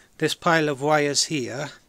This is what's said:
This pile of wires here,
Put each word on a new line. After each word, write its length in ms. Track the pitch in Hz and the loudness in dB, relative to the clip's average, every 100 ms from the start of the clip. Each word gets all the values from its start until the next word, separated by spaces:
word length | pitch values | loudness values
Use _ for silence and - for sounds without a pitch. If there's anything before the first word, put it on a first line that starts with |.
| _ - | _ -4
This 160 | 156 - | -4 0
pile 340 | 175 165 151 | 2 2 2
of 120 | 131 | -2
wires 420 | 143 151 147 135 | 2 2 2 0
here, 480 | - 156 113 120 147 - | -2 -4 -6 -8 -10 -14